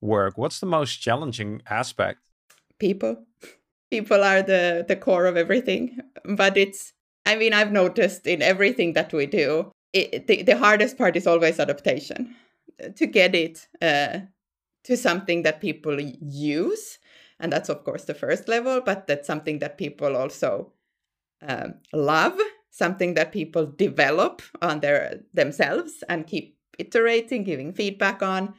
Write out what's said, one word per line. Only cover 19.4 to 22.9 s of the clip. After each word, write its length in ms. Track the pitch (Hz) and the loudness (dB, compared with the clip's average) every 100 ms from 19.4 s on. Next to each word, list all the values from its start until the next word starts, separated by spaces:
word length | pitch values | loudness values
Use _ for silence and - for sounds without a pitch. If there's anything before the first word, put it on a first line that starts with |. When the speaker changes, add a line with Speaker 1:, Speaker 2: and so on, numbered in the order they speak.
| 151 151 | -4 -6
Speaker 2:
that 180 | 143 - | -6 -6
people 380 | 151 - 147 131 | -10 -4 -2 -2
also, 560 | 135 - 139 101 - _ _ _ _ _ _ _ | -4 -4 -4 -2 -8 _ _ _ _ _ _ _
um, 340 | 147 127 - - _ | -10 -8 -8 -12 _
love, 440 | 156 143 160 202 370 415 - _ | -2 2 4 2 0 -4 -4 _
something 460 | - 175 | -4 -4